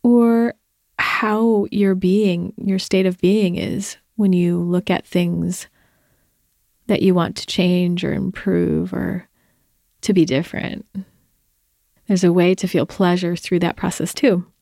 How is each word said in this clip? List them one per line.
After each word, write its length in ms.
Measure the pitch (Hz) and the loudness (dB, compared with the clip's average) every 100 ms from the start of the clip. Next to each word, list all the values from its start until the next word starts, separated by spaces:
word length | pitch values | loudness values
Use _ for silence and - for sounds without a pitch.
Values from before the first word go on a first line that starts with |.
or 500 | 240 240 233 226 233 - _ _ _ - | 4 4 4 2 0 -4 _ _ _ -6
how 680 | - - 214 214 226 214 208 | -4 -2 -2 0 2 2 0
your 240 | 202 196 | 0 2
being, 600 | 185 185 202 208 170 180 - | 2 2 2 2 0 -6 -6
your 220 | 196 190 | -4 -4
state 260 | - 190 | 0 2
of 140 | 190 180 | 2 2
being 380 | 180 214 190 170 | 2 2 0 -2
is 400 | - 196 202 - _ - | -4 -6 -8 -12 _ -2
when 160 | 202 | 2
you 260 | 180 175 175 | 2 2 0
look 300 | 175 180 202 | 0 -2 -2
at 180 | 175 - | -4 -2
things 600 | 180 175 170 170 180 - _ _ _ _ _ _ _ _ _ _ _ - | -2 -2 -2 -4 -6 -12 _ _ _ _ _ _ _ _ _ _ _ -4
that 160 | 202 | 0
you 120 | 190 | 2
want 220 | 180 - - | 2 0 -6
to 100 | - | -6
change 580 | - 180 180 175 175 | -2 2 2 0 -2
or 100 | - | -4
improve 800 | 196 190 - - 175 175 156 180 | -4 -6 -4 -2 0 0 -2 -4
or 340 | - 185 185 - _ _ _ _ _ _ _ | -6 -6 -8 -12 _ _ _ _ _ _ _
to 120 | - | 2
be 120 | 185 | 4
different. 640 | 151 131 170 - - - - 196 190 _ _ _ _ _ _ _ _ _ - | 4 2 -2 -8 -8 -10 -12 -14 -14 _ _ _ _ _ _ _ _ _ -2
There's 180 | 190 | 2
a 80 | 180 | 4
way 220 | 180 175 | 4 2
to 120 | 185 185 | 2 0
feel 200 | 170 - | -2 -2
pleasure 500 | - 180 180 175 175 | 0 0 2 -2 -6
through 240 | - 180 | -2 -2
that 160 | 170 - | -2 -4
process 360 | 190 - - | -6 -4 -8
too. 320 | - 277 180 - _ | 0 2 2 -4 _